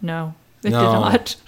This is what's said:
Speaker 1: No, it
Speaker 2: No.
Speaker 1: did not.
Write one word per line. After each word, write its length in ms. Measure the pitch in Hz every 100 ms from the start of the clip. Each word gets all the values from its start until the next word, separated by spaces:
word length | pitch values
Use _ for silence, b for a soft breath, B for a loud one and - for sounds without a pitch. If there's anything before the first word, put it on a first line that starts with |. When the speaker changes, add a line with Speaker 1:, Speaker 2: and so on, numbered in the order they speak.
Speaker 1:
No, 320 | 175 165 160 160 _ _
it 80 | 208
Speaker 2:
No. 100 | 233
Speaker 1:
did 80 | 226
not. 440 | 110 107 233 - -